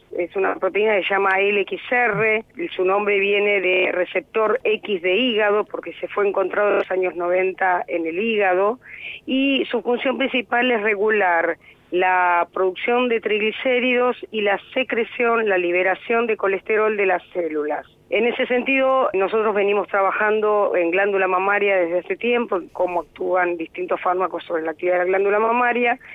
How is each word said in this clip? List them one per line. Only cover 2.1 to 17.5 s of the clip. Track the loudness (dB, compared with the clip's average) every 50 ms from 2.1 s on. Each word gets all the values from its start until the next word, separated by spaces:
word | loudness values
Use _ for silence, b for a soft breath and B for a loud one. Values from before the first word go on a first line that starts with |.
| 0 0 0 0 0 0 -2 _ -10
y | -8 -8 -8 -2
su | 0 0
nombre | 2 2 2 2 2 0 2
viene | 2 2 0 0 2 2 0 2
de | 2 2 2 2 0 0 0
receptor | -2 -2 -2 -2 -6 -6 _ -2 0 0 0 0 0 0
X | -2 -2 -2 -2 -4 -4 -2
de | 0 0 0
hígado, | 2 2 0 0 2 2 2 2 0 -2
porque | -4 -8 -12 -10 -10 -12 -10
se | -10 -6
fue | -2 0 0
encontrado | 0 0 0 -2 0 0 0 0 2
en | 2 0
los | 0 -2
años | -2 -2 -2 -2 -2
noventa | -4 -2 0 0 2 0 0 -2 0 0 0 0 0 -2
en | -4 -4 -4 -4
el | -4 -4 -2
hígado, | -2 0 0 2 2 2 2 2 2 0 0 -4 B B B B B B B B B
y | -4 -2 0 2 2 0 0 -2 -2
su | -4 -4 -2
función | -2 -2 -2 0 -2 -2 -2
principal | -2 -2 -2 -4 -4 0 0 0 2 2 0
es | 0 0
regular | 0 0 0 2 2 2 2 2 2 2 2 2 0 -2 -4 b b b b _ -4
la | -2 0 2 2 4 4 4 4 4 2 0 0 -2
producción | -2 -2 -2 -2 -2 -2 0 0 2 2 2
de | 0 -2
triglicéridos | 0 -2 -2 0 0 -2 -2 -2 0 0 0 2 2 2 2 2 2 0 0 -4 -8 -8
y | -6 -2 0
la | 0 0 0 -4 -6 -4
secreción, | -4 -2 -2 -2 -2 -2 -4 -2 -2 0 0 2 2 2 2
la | 2 2
liberación | 2 0 0 2 2 0 0 -2 -2 -2 0 0 0 0
de | -2
colesterol | 0 0 -2 -2 -2 -2 -2 0 0 2 0 0
de | 0 0
las | 0 0 0 -2 -6 -6
células. | -4 -4 -2